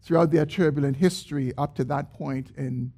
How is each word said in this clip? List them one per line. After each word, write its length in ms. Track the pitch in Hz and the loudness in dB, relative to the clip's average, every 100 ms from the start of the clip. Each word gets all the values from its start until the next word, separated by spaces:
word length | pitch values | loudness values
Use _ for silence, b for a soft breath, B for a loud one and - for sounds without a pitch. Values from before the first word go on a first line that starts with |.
throughout 280 | - 170 170 | 2 4 4
their 140 | 160 | 4
turbulent 540 | 151 - 165 143 139 135 | 0 2 2 2 0 2
history 560 | 180 180 - 147 127 127 | 2 2 -8 -4 -4 -2
up 180 | 143 - | -6 -4
to 80 | |
that 280 | 131 143 143 | -4 -4 -6
point 380 | - 147 131 131 - | -10 -6 -6 -8 -8
in 360 | 135 127 123 | -6 -4 -6